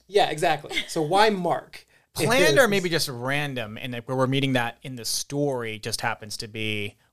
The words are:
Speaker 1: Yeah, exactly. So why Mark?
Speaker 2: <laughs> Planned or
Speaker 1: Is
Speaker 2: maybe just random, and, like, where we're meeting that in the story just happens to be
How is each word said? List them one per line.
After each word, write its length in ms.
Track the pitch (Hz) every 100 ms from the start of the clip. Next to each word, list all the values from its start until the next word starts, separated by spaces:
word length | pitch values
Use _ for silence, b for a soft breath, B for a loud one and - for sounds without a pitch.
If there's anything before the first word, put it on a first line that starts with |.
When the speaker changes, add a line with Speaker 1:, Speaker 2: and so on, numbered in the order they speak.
| -
Speaker 1:
Yeah, 220 | 196 143
exactly. 480 | 151 170 151 - 359 -
So 140 | 170
why 300 | 151 196 220
Mark? 560 | 190 175 131 - - - _
Speaker 2:
<laughs> 140 | _ -
Planned 420 | 165 254 294 285
or 60 |
Speaker 1:
Is 60 | 233
Speaker 2:
maybe 180 | 196 180
just 220 | 160 -
random, 680 | 120 127 143 143 127 107 113
and, 140 | 127
like, 160 | 120 127
where 80 | 131
we're 100 | 131
meeting 280 | 135 139
that 240 | 127 117 -
in 120 | 143 120
the 80 |
story 760 | 110 - - 143 143 127 113 107
just 200 | 117 -
happens 380 | 117 107 104 -
to 100 | 110
be 480 | 110 110 107 101 - _